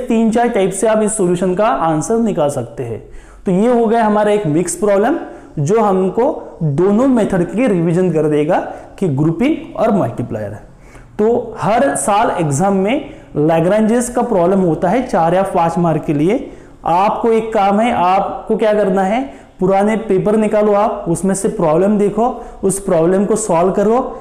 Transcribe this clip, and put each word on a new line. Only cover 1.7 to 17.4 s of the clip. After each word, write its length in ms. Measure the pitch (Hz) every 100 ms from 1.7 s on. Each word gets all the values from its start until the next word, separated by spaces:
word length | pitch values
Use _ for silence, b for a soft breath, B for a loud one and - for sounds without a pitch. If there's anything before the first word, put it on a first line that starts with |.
| 175 165 156 151 226
निकाल 280 | 226 170 147
सकते 320 | 139 120 -
हैं। 200 | 120 110 - B B B -
तो 60 |
ये 160 | 180 226
हो 160 | 240 233
गया 180 | 233
हमारा 280 | 220 208 208
एक 140 | 208 160
mix 280 | 151 175 -
problem 420 | 208 196 226 - - B B -
जो 200 | 143 220
हमको 800 | 208 190 185 185 262 - - -
दोनों 440 | 160 139 190 208 277
method 360 | 247 190 196 175
की 200 | 190 262
revision 440 | 185 170 170 185
कर 160 | 156 151
देगा 300 | 151 151 190 - B B -
कि 100 | 190
grouping 680 | 135 151 165 254 320 - -
और 160 | 220
multiplier। 640 | 208 123 120 117 110 104 104 - B B B B -
तो 360 | 214 240 - -
हर 360 | 156 233 277 277
साल 340 | - 202 254 -
exam 340 | 156 139 196
में 360 | 196 190 277 B B B 143
Lagrange's 680 | 156 165 165 208 214 240 240
का 140 | -
problem 360 | 240 202 175 196
होता 280 | 180 156 180
है 180 | 226 247
चार 280 | 190 165
या 80 | 180 190
पाँच 240 | 185 165 180
mark 260 | 170 156
के 100 | 139
लिए। 360 | 147 160 247 B B B B
आपको 480 | - 170 208 214 233
एक 200 | 226